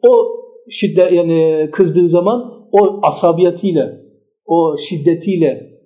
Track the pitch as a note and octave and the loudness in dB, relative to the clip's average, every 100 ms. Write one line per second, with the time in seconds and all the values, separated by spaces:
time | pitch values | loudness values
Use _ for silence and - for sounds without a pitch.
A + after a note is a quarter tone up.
0 | B3 A#3+ - - - - - - F#3+ D#3+ | 4 4 0 -6 -16 -20 -20 -6 -2 2
1 | F3+ F3+ E3+ E3 D#3+ D#3 D#3 D#3 F#3 D#3 | 2 2 2 0 0 0 -4 0 0 2
2 | F3 F3 F3+ A#3+ A#3+ - _ G3 G#3 G3+ | 2 2 0 -4 -6 -18 _ 2 2 0
3 | G3+ - F3+ E3 F3+ F3 G3+ D#3+ B2+ - | -4 0 0 2 0 0 -2 -2 -4 -8
4 | - _ _ _ - E3+ D#3+ C#3+ - E3 | -20 _ _ _ -2 0 0 -2 -8 -2
5 | D3 E3 G3+ F#3 D#3 G#2+ - _ | -2 -2 -2 -2 -2 -2 -12 _